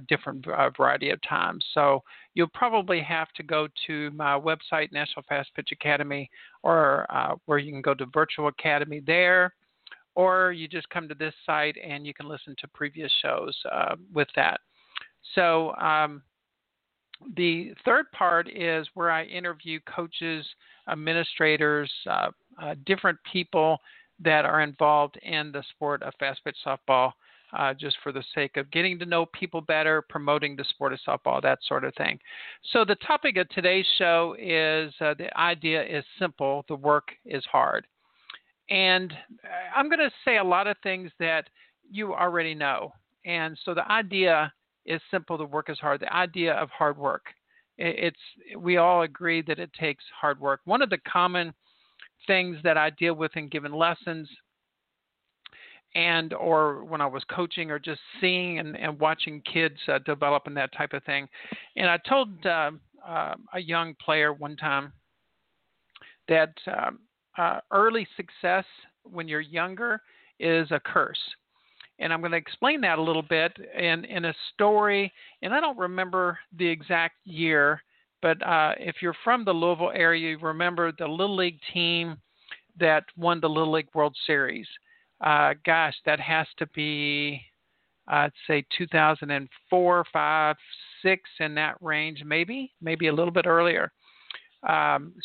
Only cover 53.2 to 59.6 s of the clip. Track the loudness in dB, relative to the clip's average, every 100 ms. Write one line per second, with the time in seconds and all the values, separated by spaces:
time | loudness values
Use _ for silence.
53.2 | -4 -6 -8 -8 -6 0 0 0 -6 -10
54.2 | -12 -20 _ _ _ _ _ _ _ _
55.2 | _ _ -20 -20 -20 -20 _ 0 2 2
56.2 | 0 -2 2 4 4 0 -6 -2 -2 -4
57.2 | -6 -6 -4 -6 -6 -6 -6 -10 -14 -2
58.2 | 0 0 -2 -4 -6 -6 -6 0 0 0
59.2 | -4 -8 -4 0